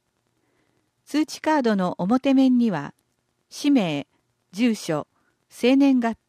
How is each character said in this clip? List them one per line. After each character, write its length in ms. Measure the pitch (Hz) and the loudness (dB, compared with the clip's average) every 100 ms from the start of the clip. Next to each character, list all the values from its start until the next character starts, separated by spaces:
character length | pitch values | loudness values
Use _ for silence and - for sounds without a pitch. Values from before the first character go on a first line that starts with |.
| _ _ _ _ _ _ _ _ _ _ _ | _ _ _ _ _ _ _ _ _ _ _
通 220 | 285 311 | -4 -4
知 140 | - | -4
カ 140 | - 311 | -2 0
ー 40 | |
ド 140 | 240 202 | 0 0
の 180 | 180 - | -2 -4
表 340 | 180 254 277 | -2 0 2
面 240 | 269 262 247 | 2 4 2
に 140 | 233 | 0
は、 240 | 160 147 _ _ _ _ _ _ | -2 -8 _ _ _ _ _ _
氏 180 | - 294 | -6 0
名、 380 | 277 180 143 - _ _ _ _ | 2 2 -4 -8 _ _ _ _
住 220 | 180 240 | -2 -2
所、 320 | 214 - 151 - _ _ _ _ - | -2 -4 -6 -6 _ _ _ _ -4
生 200 | 240 277 | 0 4
年 240 | 277 254 | 4 2
月 160 | 233 220 | -2 -6